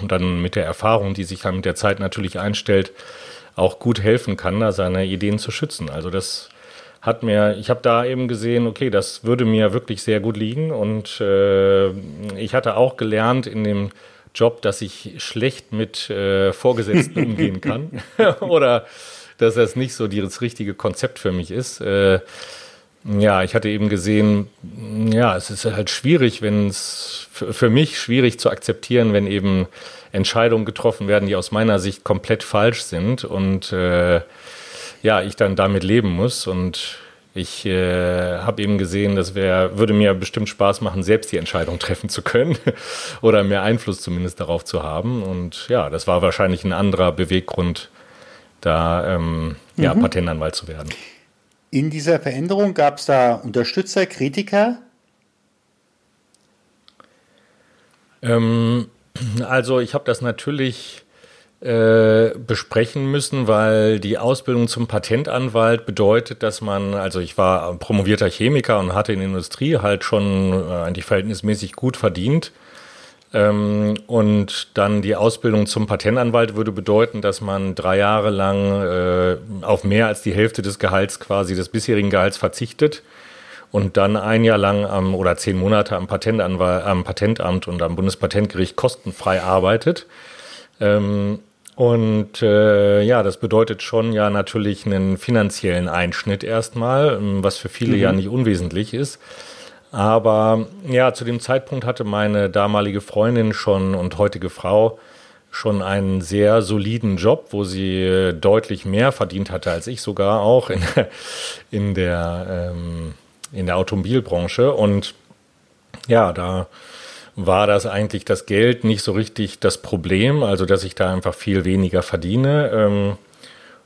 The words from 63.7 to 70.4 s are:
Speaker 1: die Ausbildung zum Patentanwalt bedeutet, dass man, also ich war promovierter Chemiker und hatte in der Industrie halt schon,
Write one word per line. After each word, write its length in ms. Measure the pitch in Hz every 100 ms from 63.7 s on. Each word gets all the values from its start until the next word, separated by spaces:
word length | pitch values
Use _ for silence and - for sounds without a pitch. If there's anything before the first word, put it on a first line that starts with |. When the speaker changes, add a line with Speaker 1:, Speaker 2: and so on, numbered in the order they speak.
| 110 107 107
Speaker 1:
die 180 | 101 110
Ausbildung 500 | 120 131 - 120 117
zum 200 | - 117
Patentanwalt 960 | 104 - 113 147 123 127 110 113 117 -
bedeutet, 560 | 104 101 113 117 120
dass 180 | 113 -
man, 340 | 107 98 98 101
also 240 | 95 92
ich 180 | 85 -
war 380 | 92 92 85 87
promovierter 500 | - 107 98 104 98
Chemiker 500 | - 113 143 117 107
und 160 | 92 92
hatte 180 | 107
in 60 | 98
der 80 | 95
Industrie 500 | 95 85 - 135 147
halt 260 | 104 101
schon, 500 | - 107 101 95